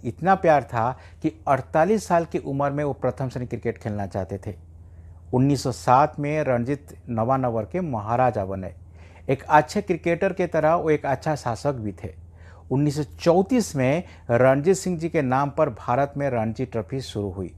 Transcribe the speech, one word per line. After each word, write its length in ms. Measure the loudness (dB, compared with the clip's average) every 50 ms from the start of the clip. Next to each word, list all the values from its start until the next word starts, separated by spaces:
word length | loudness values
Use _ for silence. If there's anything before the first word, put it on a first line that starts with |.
| -8
इतना 280 | -8 -8 -2 2 2 2
प्यार 280 | 4 6 4 4 4 2
था 280 | 0 -2 -2 -2 -2 -2 -6 -14 -20 -12 -6
कि 100 | -6 -6 -6 -4 0
अड़तालीस 600 | 0 0 0 0 0 0 2 2 2 2 0 0
साल 180 | 0 0 0 0
की 120 | 0 -4 -6
उम्र 300 | -4 -4 -2 -2 -2 -2
में 140 | -2 -2 -2
वो 100 | -4 -4
प्रथम 340 | -2 -4 -4 -2 -4 -6 -6
श्रेणी 180 | -6 -8 -8
क्रिकेट 300 | -6 -8 -4 -4 -6 -6
खेलना 300 | -4 -6 -6 -6 -4 -6
चाहते 300 | -6 -6 -6 -6 -6 -8
थे। 160 | -10 -8 -12 -12 -12 -18 -20 -20 -20 -20 -20 -20 -20 -20 -20 -20 -20 -8 -2 2
उन्नीस 300 | 2 4 2 2 0 -2
सौ 80 | -4 -6
सात 460 | -2 2 4 6 6 6 2 0 -4
में 240 | -4 -2 -2 -2 0
रणजीत 500 | 0 0 0 0 -2 -4 -6 -6 -14 -20 -18 -10 -6
नवानगर 560 | -4 -2 0 0 0 0 0 -2 -2 -4 -4
के 160 | -4 -6 -6
महाराजा 640 | -4 -4 -6 -6 -4 -2 2 2 2 2 2 0 -4
बने। 280 | -4 -6 -8 -8 -10 -12 -16 -20 -20 -20 -20 -20 -20 -20 -10 -4 -4
एक 140 | -4 -4 0
अच्छे 380 | 4 4 4 4 4 -2 -4
क्रिकेटर 520 | -2 -2 -4 -2 0 -2 0 0 0 -2 0
के 140 | -2 -2
तरह 280 | -2 0 2 2 4 2
वो 140 | 2 2 2
एक 160 | 0 0 0
अच्छा 300 | -2 -2 -2 -2 -4 -4
शासक 400 | -2 -2 -4 -4 -2 -2 -4 -4
भी 180 | -2 -6 -8 -8
थे। 200 | -8 -12 -14 -14 -16 -20 -20 -20 -20 -20 -20 -20 -20 -6 -2
उन्नीस 240 | 0 2 2 2 0
सौ 80 | -2 -6 -6 -8
चौंतीस 600 | 0 2 4 4 4 4 4 2 0 0 0 0
में 280 | 0 2 2 2 0 -2 -6 -14 -14 -2 2
रणजीत 440 | 4 6 6 6 6 4 4 2 2
सिंह 220 | 2 0 -4 -4 -2
जी 100 | -4 -2
के 120 | 0 0
नाम 280 | 0 2 0 0 0 -2
पर 180 | 0 0 0 0 -2
भारत 360 | -6 -4 -2 0 0 0 -2 -2
में 120 | -4 -4 -2
रणजी 360 | -2 -2 -2 -2 -4 -4 -6
ट्रॉफी 360 | -4 -4 -6 -6 -4 -8 -8 -8
शुरू 260 | -6 -6 -4 -4 -4
हुई। 240 | -6 -6 -8 -10 -12